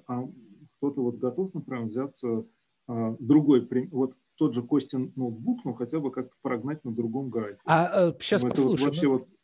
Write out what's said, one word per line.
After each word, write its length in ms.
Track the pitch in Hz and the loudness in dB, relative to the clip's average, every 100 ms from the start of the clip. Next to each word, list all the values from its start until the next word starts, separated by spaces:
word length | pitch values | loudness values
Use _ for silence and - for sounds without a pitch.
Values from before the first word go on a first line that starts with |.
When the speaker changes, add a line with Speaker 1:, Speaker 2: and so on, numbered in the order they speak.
| - | -8
Speaker 1:
а 160 | 123 127 - - - - - | -6 -6 -12 -20 -20 -20 -6
кто-то 240 | 143 139 | -4 0
вот 140 | 120 117 | -2 -2
готов, 360 | 127 123 190 | -2 -2 -4
например, 320 | 165 - 127 113 | -6 -8 -6 -4
взяться, 600 | 117 135 - 123 113 113 _ _ _ - | -4 -6 -6 -4 -2 -4 _ _ _ -8
а, 280 | 117 113 113 | -4 -4 -2
другой 460 | 117 151 143 131 117 | 4 6 8 6 4
при-, 200 | 127 127 | -2 0
вот 280 | 127 131 - _ - | 0 -2 -4 _ -2
тот 180 | 151 120 | 0 0
же 80 | |
Костин 500 | 117 147 - 131 127 - | 0 0 0 -4 -4 -4
ноутбук, 480 | 123 110 190 247 139 | -6 -4 -2 -2 -4
но 80 | |
хотя 260 | 120 120 160 | -6 -4 -4
бы 120 | 151 | -4
как-то 240 | - 127 _ | -4 -8 _
прогнать 420 | 135 120 127 156 | -4 -4 -4 -6
на 80 | 127 | -6
другом 380 | 113 117 127 135 | -4 -2 -4 -4
графе? 300 | 117 104 98 - | -4 -6 -6 0
Speaker 2:
А, 440 | 160 175 190 175 | 2 2 4 2
э, 40 | 165 | 2
щас 240 | - 202 | 0 2
Speaker 1:
Ну, 40 | 123 | 2
это 140 | 117 | 2
вот 160 | 131 165 | 2 4
Speaker 2:
послушаем. 20 | |
Speaker 1:
вообще 280 | 147 151 147 | 2 2 2
Speaker 2:
Ну, 0 | |
Speaker 1:
вот 200 | 127 - _ | 2 -2 _